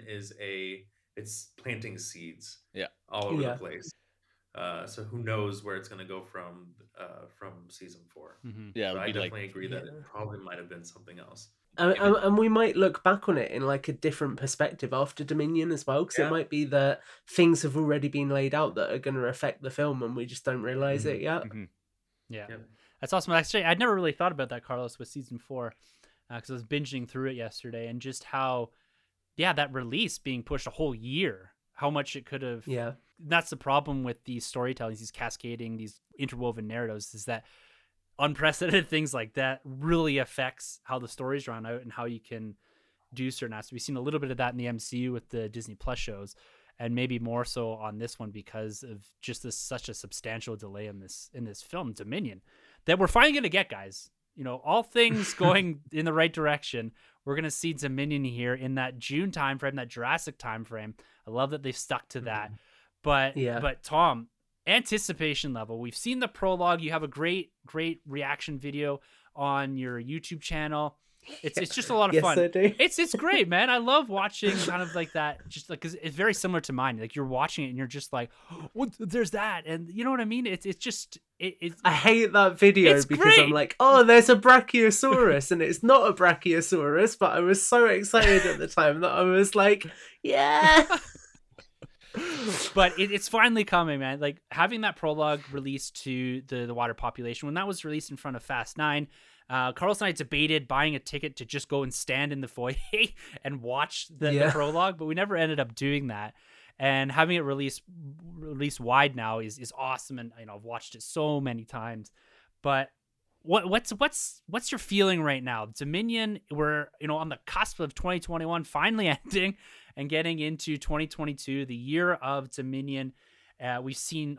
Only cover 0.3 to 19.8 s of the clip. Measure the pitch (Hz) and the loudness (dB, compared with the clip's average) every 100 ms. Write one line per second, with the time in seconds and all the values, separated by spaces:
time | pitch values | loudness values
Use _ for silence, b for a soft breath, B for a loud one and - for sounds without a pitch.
0.3 | - 101 95 95 95 101 _ _ - 107 | -14 -12 -10 -10 -12 _ _ _ -18 -14
1.3 | - - _ 127 110 110 90 - 87 82 | -16 -16 _ -10 -10 -10 -14 -16 -16 -18
2.3 | - - - _ 98 90 _ _ 104 101 | -18 -20 -20 _ -12 -12 _ _ -8 -4
3.3 | 151 127 123 87 87 160 - _ _ _ | -4 -4 -6 -12 -14 -16 -20 _ _ _
4.3 | _ _ - 87 85 90 - 107 120 110 | _ _ -12 -10 -10 -14 -14 -14 -10 -6
5.3 | 110 101 98 104 95 95 98 92 92 92 | -4 -4 -8 -10 -12 -12 -18 -14 -14 -14
6.3 | 92 87 90 90 95 107 90 87 85 - | -16 -16 -20 -20 _ _ -18 -18 -18 -20
7.3 | _ 98 87 87 - 90 87 85 - 80 | _ -20 -20 -20 -20 -20 -20 _ -20 -20
8.3 | _ 123 107 104 110 98 92 104 104 92 | _ -18 -18 -14 -6 -6 -4 -6 -6 -8
9.3 | 107 98 95 95 - - 151 139 104 107 | -8 -12 -12 -10 -10 -12 -18 -18 -12 -12
10.3 | 101 92 87 87 87 85 - 101 87 - | -12 -14 -14 -14 -18 -20 -20 -20 -20 -20
11.3 | - - _ _ - 175 190 202 208 196 | -20 -20 _ _ 0 2 4 4 4 4
12.3 | 208 220 220 226 - 190 - 185 196 - | 4 4 4 4 4 2 4 2 2 0
13.3 | 156 110 113 135 139 - 131 156 - 143 | 0 -2 -2 -2 -2 -4 -4 -4 -2 -4
14.3 | 131 135 - 147 160 127 127 139 - 143 | -4 -6 -2 -4 -4 -4 -2 -2 -4 -4
15.3 | 151 151 165 165 147 - 139 185 - 156 | -2 0 0 0 -2 -2 -2 0 0 0
16.3 | 160 147 151 143 139 139 - B B - | 0 -2 -4 0 2 2 0 B B -4
17.3 | - 170 165 151 143 151 147 139 143 139 | 4 6 6 2 -2 0 0 -2 -2 0
18.3 | 139 135 147 151 87 - 131 135 131 123 | 0 0 0 0 0 -2 -2 -4 -2 -4
19.3 | 127 143 - 135 135 | -2 -6 -6 -10 -4